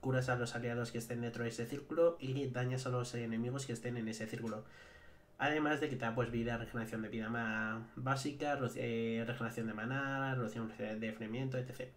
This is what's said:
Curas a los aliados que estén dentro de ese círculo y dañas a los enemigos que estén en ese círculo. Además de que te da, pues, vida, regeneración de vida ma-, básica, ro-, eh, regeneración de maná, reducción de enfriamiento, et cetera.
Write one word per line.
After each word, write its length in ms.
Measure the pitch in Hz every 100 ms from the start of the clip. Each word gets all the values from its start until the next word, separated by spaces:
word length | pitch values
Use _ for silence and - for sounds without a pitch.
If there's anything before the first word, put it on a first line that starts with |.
Curas 280 | 135 127 127
a 80 | 123
los 180 | 117
aliados 380 | 120 120 120 117
que 60 | 120
estén 220 | 113 120
dentro 200 | 120 117
de 60 | 117
ese 180 | 117 117
círculo 500 | 139 - 160 170 170
y 260 | 131 131 135
dañas 400 | 123 127 127 131
a 40 |
los 240 | 123 117 120
enemigos 500 | 117 113 120 135 135
que 60 |
estén 240 | 113 123 120
en 100 | 110
ese 220 | 110 110
círculo. 360 | 113 113 110 - - - - - - - -
Además 420 | 135 151 147 151
de 80 | 151
que 80 | 127
te 80 |
da, 100 | 113
pues, 160 | 120 117
vida, 260 | 120 117 117
regeneración 460 | 113 117 110 110
de 60 | 110
vida 200 | 113 110
ma-, 600 | 117 113 110 110 113 113 -
básica, 580 | 131 135 147 139 147
ro-, 160 | 139 120 -
eh, 480 | 120 113 113 113 113
regeneración 400 | 123 113 117 113
de 80 |
maná, 640 | 107 113 135 139 135 135 127
reducción 360 | 113 117 110 -
de 300 | 110 110 110
enfriamiento, 500 | 110 107 117 131 127
et 80 | 127
cetera. 240 | - -